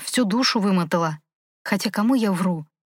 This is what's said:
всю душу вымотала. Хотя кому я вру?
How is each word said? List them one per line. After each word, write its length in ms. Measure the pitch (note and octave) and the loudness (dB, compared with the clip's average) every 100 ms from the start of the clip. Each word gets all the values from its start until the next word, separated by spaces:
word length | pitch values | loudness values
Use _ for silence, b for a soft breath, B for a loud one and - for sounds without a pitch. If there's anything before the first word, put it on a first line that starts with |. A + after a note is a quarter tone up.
всю 220 | - - A3+ | -4 -2 0
душу 340 | A3+ C4 A#3 | 2 0 0
вымотала. 580 | G3+ F#3 D#3+ F3 E3 D#3 _ _ _ _ - | 2 2 2 0 0 -4 _ _ _ _ -4
Хотя 220 | G3+ G#3+ | -2 -2
кому 240 | - A3 | 0 2
я 180 | C4+ G#3+ | 2 2
вру? 340 | F3+ F#3 E3+ D3+ _ _ | 0 0 -2 -8 _ _